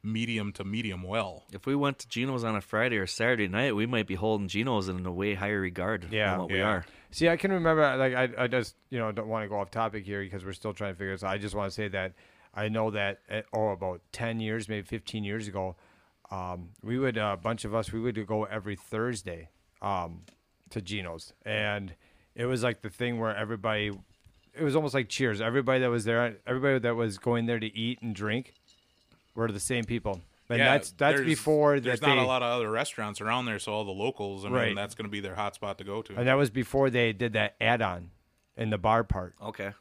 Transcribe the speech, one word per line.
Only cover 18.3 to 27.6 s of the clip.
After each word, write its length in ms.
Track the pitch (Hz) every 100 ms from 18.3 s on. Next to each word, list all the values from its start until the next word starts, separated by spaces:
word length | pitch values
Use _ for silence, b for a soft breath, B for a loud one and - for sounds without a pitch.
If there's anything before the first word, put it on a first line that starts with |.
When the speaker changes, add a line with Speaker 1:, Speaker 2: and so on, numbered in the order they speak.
| 110 107
Speaker 3:
every 300 | 107 98 98
Thursday, 720 | - 110 120 113 95 85 80 _ _ _
um, 420 | 101 95 87 85 90 _ _ _ _
to 100 | 117
Geno's. 500 | 90 101 90 82 - _ -
And 480 | 107 104 104 98 87 b b b
it 120 | - 120
was, 160 | 127
like, 180 | 123 113
the 80 | 107
thing 300 | - 120 120
where 160 | 110 104
everybody 560 | 107 113 107 107 104 98 - _ _ _ _
it 100 | -
was 120 | 151 143
almost 180 | 151
like 160 | 131 117
Cheers. 320 | - 127 104
Everybody 380 | 110 127 127 131
that 80 | 127
was 160 | 120 107
there, 320 | 117 120 101 -
everybody 340 | 127 139 131
that 160 | 117 117
was 220 | 113 95
going 280 | - 117 117
there 140 |
to 160 | 117